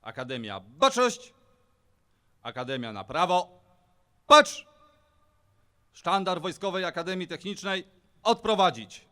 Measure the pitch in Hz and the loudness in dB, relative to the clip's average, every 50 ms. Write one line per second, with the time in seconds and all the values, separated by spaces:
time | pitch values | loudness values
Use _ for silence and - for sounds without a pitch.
0 | _ 110 113 - 131 123 131 123 113 107 98 98 95 104 123 147 - 269 269 240 | _ -16 -12 -12 -10 -8 -8 -8 -8 -8 -10 -12 -12 -16 -4 0 0 0 2 2
1 | 254 233 - - - - _ _ _ _ _ _ _ _ _ _ _ _ _ _ | 0 0 -2 -6 -16 -20 _ _ _ _ _ _ _ _ _ _ _ _ _ _
2 | _ _ _ _ _ _ _ _ _ 117 120 123 127 123 135 127 120 113 107 101 | _ _ _ _ _ _ _ _ _ -12 -10 -10 -8 -6 -6 -8 -8 -8 -10 -12
3 | 95 95 - 156 180 175 180 180 180 - - - _ _ _ _ _ _ _ _ | -12 -6 -2 -2 0 2 2 0 0 -2 -14 -20 _ _ _ _ _ _ _ _
4 | _ _ _ _ _ - 285 302 294 - - - - _ _ _ _ _ _ _ | _ _ _ _ _ 8 8 8 8 6 -2 -14 -18 _ _ _ _ _ _ _
5 | _ _ _ _ _ _ _ _ _ _ _ _ _ _ _ _ _ _ _ - | _ _ _ _ _ _ _ _ _ _ _ _ _ _ _ _ _ _ _ -8
6 | _ 170 185 196 190 190 185 170 156 185 160 - - 196 180 190 185 175 - 170 | _ 0 0 0 0 -2 -4 -4 -4 -8 -8 -6 -6 -6 -4 -4 -4 -4 -6 -6
7 | 165 175 185 185 180 - 170 151 160 190 202 - - 196 190 190 175 _ _ _ | -6 -4 -4 -6 -6 -8 -10 -12 -10 -10 -10 -8 -6 -6 -6 -6 -8 _ _ _
8 | _ _ _ _ _ 214 233 226 - 226 220 196 - - 135 113 110 101 - - | _ _ _ _ _ 0 0 2 2 0 2 4 4 2 2 -2 -14 -16 -18 -20
9 | _ _ | _ _